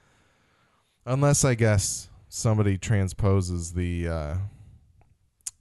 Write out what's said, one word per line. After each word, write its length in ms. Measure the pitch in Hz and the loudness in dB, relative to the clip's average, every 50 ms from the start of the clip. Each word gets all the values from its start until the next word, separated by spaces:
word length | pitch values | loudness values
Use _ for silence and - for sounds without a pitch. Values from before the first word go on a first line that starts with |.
| _ _ _ _ _ _ _ _ _ _ _ _ _ _ _ _ _ _ _ _ - | _ _ _ _ _ _ _ _ _ _ _ _ _ _ _ _ _ _ _ _ -6
unless, 400 | 120 127 139 143 143 143 - - | -4 0 2 4 4 4 4 4
I 100 | 139 123 | 2 2
guess, 540 | 110 117 110 107 101 - - - - - - - - - - | 4 4 4 4 4 2 0 -4 -8 -12 -16 -20 -20 -20 -16
somebody 480 | - - - 120 110 107 104 101 98 92 | -10 -4 -2 0 2 2 2 2 0 -2
transposes 960 | - - 113 101 95 92 - - - 101 95 98 92 87 90 87 82 82 87 | 0 0 0 0 0 -2 -2 -2 0 2 2 2 0 -2 -4 -6 -6 -6 -6
the, 340 | 90 90 87 87 85 85 85 | -4 -4 -4 -2 -4 -4 -4
uh, 260 | 82 82 76 73 78 95 98 101 - - - - - - _ _ _ _ _ _ _ _ _ _ _ _ - - - _ | -4 -4 -6 -6 -6 -6 -6 -8 -10 -16 -20 -20 -20 -20 _ _ _ _ _ _ _ _ _ _ _ _ -16 -16 -16 _